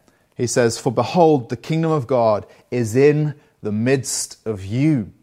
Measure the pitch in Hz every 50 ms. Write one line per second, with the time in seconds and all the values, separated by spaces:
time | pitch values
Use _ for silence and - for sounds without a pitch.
0 | _ _ _ _ _ _ _ - 123 113 - 131 120 117 110 - - 143 113 123
1 | 117 - - 180 170 160 151 135 113 - 123 - - - 160 160 165 160 156 151
2 | 117 - 131 123 117 113 107 101 - - - _ _ _ 120 123 120 107 107 131
3 | 139 147 147 151 151 147 139 - _ _ _ _ - 104 104 107 113 127 139 139
4 | - - - - - - - - - 110 110 95 98 95 113 127 143 160 156 123
5 | 98 - - _